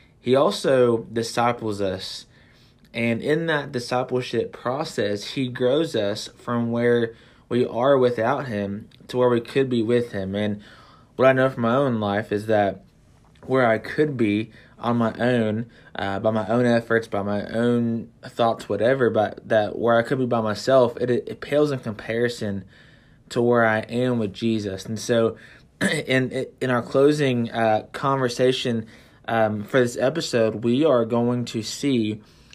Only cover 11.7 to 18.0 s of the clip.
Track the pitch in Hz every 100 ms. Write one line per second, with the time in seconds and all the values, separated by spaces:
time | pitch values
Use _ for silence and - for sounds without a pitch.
11.7 | 127 139 113 104 101 110 104 110 107 101
12.7 | 95 - _ _ _ _ _ - 131 120
13.7 | 110 - - 156 131 107 104 113 - -
14.7 | - 117 120 113 - 120 123 110 107 117
15.7 | - - - 98 98 110 113 107 120 123
16.7 | 117 117 113 113 101 101 104 - 113 120
17.7 | 120 117 117